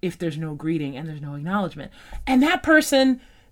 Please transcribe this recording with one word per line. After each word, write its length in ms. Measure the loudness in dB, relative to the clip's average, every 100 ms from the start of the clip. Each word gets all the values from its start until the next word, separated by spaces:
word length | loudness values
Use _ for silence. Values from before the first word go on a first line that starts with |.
if 160 | -8 -4
there's 200 | -6 -6
no 180 | -8 -6
greeting 400 | -4 -2 -4 -8
and 120 | -10
there's 140 | -10
no 140 | -10 -8
acknowledgement. 560 | -4 -2 -2 -8 -16 -18 -14 -10 0
And 160 | 2
that 220 | 4 2
person, 580 | 6 4 6 4 4 0 -6 _ _